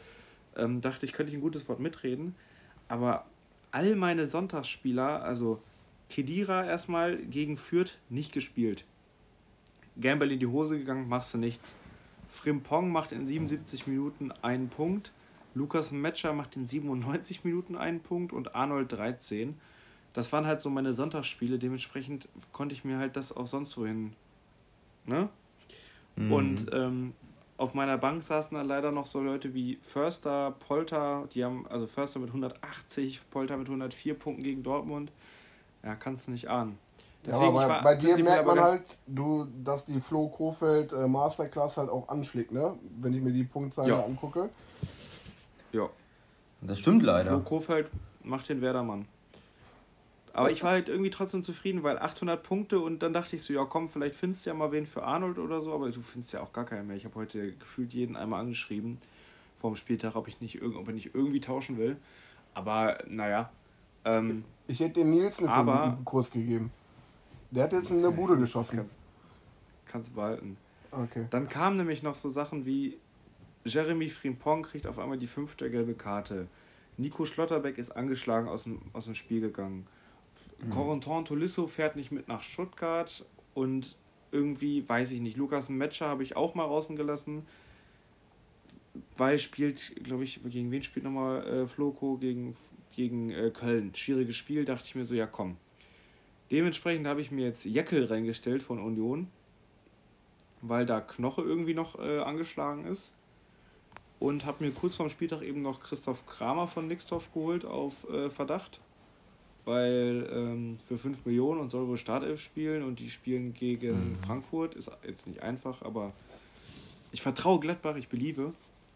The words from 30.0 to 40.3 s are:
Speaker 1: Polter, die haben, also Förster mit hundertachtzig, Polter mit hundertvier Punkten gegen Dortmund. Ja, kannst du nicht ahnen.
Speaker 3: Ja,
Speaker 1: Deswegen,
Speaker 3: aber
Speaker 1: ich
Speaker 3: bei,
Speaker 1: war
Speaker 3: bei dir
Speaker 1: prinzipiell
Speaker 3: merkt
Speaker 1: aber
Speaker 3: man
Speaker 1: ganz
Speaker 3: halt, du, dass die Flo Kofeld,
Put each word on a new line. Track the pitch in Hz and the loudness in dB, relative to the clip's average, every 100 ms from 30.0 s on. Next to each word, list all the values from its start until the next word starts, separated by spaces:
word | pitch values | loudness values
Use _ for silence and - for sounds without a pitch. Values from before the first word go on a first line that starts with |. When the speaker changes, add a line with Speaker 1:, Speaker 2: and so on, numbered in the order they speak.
| 160 170 147 143 139 131 | 0 0 0 0 0 -4
Speaker 1:
Polter, | - 143 165 156 143 143 143 | -2 0 2 0 0 0 -2
die | 123 | -2
haben, | 123 127 - | -2 -2 -6
also | 120 113 | -4 -4
Förster | - 143 135 | -2 -4 -4
mit | 120 | -4
hundertachtzig, | 131 131 - - - - - 131 131 - | -2 -4 -4 -12 -12 -6 -2 -2 -4 -8
Polter | 139 131 135 | -4 -2 -2
mit | 131 | -4
hundertvier | 135 131 - 156 | -4 -4 -4 -4
Punkten | 151 151 135 | -4 -4 -4
gegen | 135 135 | -4 -4
Dortmund. | 127 143 151 147 147 - - - - - - - | -2 -2 -2 -6 -8 -12 -20 -20 -20 -20 -20 -12
Ja, | 110 | -8
kannst | 110 131 127 - | -6 -6 -6 -6
du | |
nicht | 120 - | -6 -2
ahnen. | 123 110 101 - - - - - | 0 0 -6 -14 -20 -20 -12 2
Speaker 3:
Ja, | |
Speaker 1:
Deswegen, | 120 139 127 | 6 8 8
Speaker 3:
aber | |
Speaker 1:
ich | 135 | 6
Speaker 3:
bei, | |
Speaker 1:
war | 156 | 8
Speaker 3:
bei | 147 | 8
dir | 143 160 | 8 10
Speaker 1:
prinzipiell | 170 170 | 10 10
Speaker 3:
merkt | 180 156 | 10 10
Speaker 1:
aber | |
Speaker 3:
man | 175 | 10
Speaker 1:
ganz | 175 180 - | 10 8 0
Speaker 3:
halt, | - - | -16 -4
du, | 135 147 151 135 123 | 0 2 2 0 -4
dass | 131 143 147 | 0 0 0
die | 135 | -2
Flo | - 156 | 2 2
Kofeld, | 151 | 2